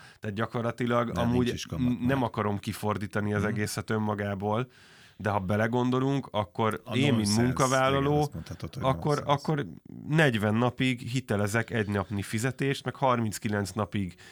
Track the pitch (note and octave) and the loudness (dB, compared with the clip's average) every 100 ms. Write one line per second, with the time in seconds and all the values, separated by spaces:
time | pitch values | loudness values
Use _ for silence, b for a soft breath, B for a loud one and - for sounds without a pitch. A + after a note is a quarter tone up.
0 | B B G#2+ G2+ A2+ A#2+ A#2 A#2 A#2+ A#2+ | B B -6 -4 -2 -2 -4 -2 0 2
1 | A2+ A2+ A#2 B2 A#2+ - - F2 B2 B2 | 0 0 2 2 2 -2 -6 -2 0 0
2 | B2 C3+ A#2 A#2 G#2 G2+ - - G#2 G2 | 0 0 0 0 -2 -2 -4 -4 -2 -2
3 | G#2 G#2+ G#2 G#2 G#2 G#2 G#2 - - A2 | -2 -2 0 0 0 -2 -4 -4 -2 -2
4 | G#2+ G#2 G2+ G2 G#2 A2 B2+ B B B | 0 -2 -4 -2 -2 -2 -4 B B B
5 | B - G#2+ G2+ F#2 G#2 A2+ B2 B2+ B2+ | B -6 -2 0 2 2 2 2 2 2
6 | C3+ C#3 - G#2 G2+ - A2 - - A2+ | 2 0 -2 -4 -2 0 0 -2 -2 0
7 | D3 A#2 G2+ A2 B2 B2 C3 C3 C3 C#3 | 2 4 4 4 2 2 2 4 2 2
8 | C#3 D3 D3 E3 - - C#3+ C3+ C3 E2 | 2 2 0 -6 -12 -10 -10 -4 -2 0
9 | D3+ C#3+ C#3+ C#3+ - D3 F#2 - - A#1 | 0 0 2 0 0 -2 -4 -12 -16 -12
10 | A1+ D#3 D3 A2+ G#2+ A2+ B2 - C3 A#2+ | 0 4 4 4 2 4 2 2 0 0
11 | A2+ B2+ - G2+ G#2 A2+ - A#2 G2+ G2+ | -4 -4 0 0 2 0 0 -2 0 -2
12 | F#2 G2+ - A2 C3 - C3+ C3+ B2 - | -2 -4 -4 -2 -2 -2 -2 -2 -6 0
13 | C3 A#2+ A2 - A2 G#2 F#2+ A2 G2+ G#2 | 2 2 0 -4 -2 -2 -2 -4 -2 -2
14 | F2+ - B | -4 -8 B